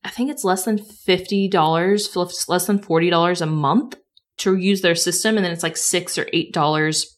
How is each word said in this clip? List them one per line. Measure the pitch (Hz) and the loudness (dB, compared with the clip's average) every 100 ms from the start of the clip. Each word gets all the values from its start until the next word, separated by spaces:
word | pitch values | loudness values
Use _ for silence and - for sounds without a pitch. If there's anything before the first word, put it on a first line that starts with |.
I | - | -12
think | - 262 | -6 -6
it's | 285 | -2
less | 196 185 | -2 0
than | 226 214 | 0 -4
fifty | - - - 185 185 202 196 | -4 -6 0 0 0 0 2
dollars, | 185 156 165 185 208 202 185 | 2 2 2 2 0 0 -4
less | 180 - - 180 175 | -4 -6 -2 -2 0
than | 202 - | -2 0
forty | 160 175 | 0 2
dollars | 170 170 175 | 2 2 0
a | 160 | -2
month | 156 151 196 269 - _ _ _ - | 0 2 2 0 -6 _ _ _ -6
to | 202 190 | 0 2
use | 185 196 | 2 2
their | 185 | 2
system. | 170 - 240 220 220 | 2 0 0 0 2
And | |
then | 180 | 0
it's, | 170 | -2
like, | 165 165 | -4 -4
six | - 175 175 - | -2 -2 -2 -6
or | - | -2
eight | - - | -2 -2
dollars | 170 151 156 156 156 - | 0 0 2 0 -2 -4